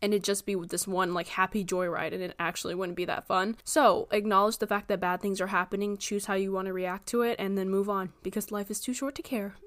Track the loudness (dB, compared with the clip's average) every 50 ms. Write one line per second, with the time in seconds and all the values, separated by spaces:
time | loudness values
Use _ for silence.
0 | 0 2 2 2 2 0 0 0 -2 -2 -2 -2 -2 -4 -4 -4 -2 0 0 0
1 | 0 0 0 -2 -4 -2 0 0 0 2 0 -2 -2 0 0 0 0 0 -2 -2
2 | -4 -4 -4 -6 -6 -6 -4 -2 -2 -2 -2 -2 -4 -4 -2 -2 -2 -4 -4 -4
3 | -2 -2 -2 -4 -2 0 2 2 2 0 -2 -4 -6 0 4 6 8 8 8 6
4 | 2 0 0 0 2 4 6 6 6 4 2 0 -2 0 0 -2 0 -2 -2 0
5 | 0 0 0 0 -2 -2 -2 0 -2 0 0 0 0 0 -2 -2 -2 -2 -2 -4
6 | -4 -4 -2 -2 -2 0 0 0 0 0 -2 -2 -2 -2 -2 -2 -2 -4 -4 -6
7 | -4 -2 0 2 2 2 0 -2 -2 -2 0 0 0 2 2 2 2 0 0 -2
8 | -2 -4 -8 _ -10 -6 -4 -4 -4 -4 -4 -6 -4 -4 -6 -6 -4 -4 -4 -4
9 | -4 -6 -6 -8 -8 -6 -4 -4 -4 -6 -8 -12 -4